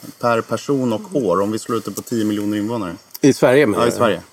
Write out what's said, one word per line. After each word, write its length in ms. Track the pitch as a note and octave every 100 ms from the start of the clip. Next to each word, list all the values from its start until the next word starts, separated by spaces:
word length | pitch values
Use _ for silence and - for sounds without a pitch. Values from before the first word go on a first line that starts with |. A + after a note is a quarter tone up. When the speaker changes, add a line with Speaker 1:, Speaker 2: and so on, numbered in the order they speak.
| - -
Speaker 1:
per 200 | A#2+ A2+
person 520 | - A2+ - C#3 B2+
och 100 | G#2+ G2+
år 280 | C#3 G#2 F2+
om 120 | G2+
vi 60 | G#2+
slår 200 | - A#2
ut 60 |
det 60 | G2+
på 120 | G2+
tio 220 | - A#2
miljoner 320 | G#2+ G#2 G#2 G#2
invånare? 380 | G#2 A#2 F2+ F2 - -
Speaker 2:
I 120 | C#3+
Sverige, 340 | - C#3+ C3+ B2+
menar 160 | G2+
Speaker 1:
Ja, 60 | A#2+
i 20 |
Speaker 2:
du? 60 | -
Speaker 1:
Sverige. 260 | A#2+ E2+ -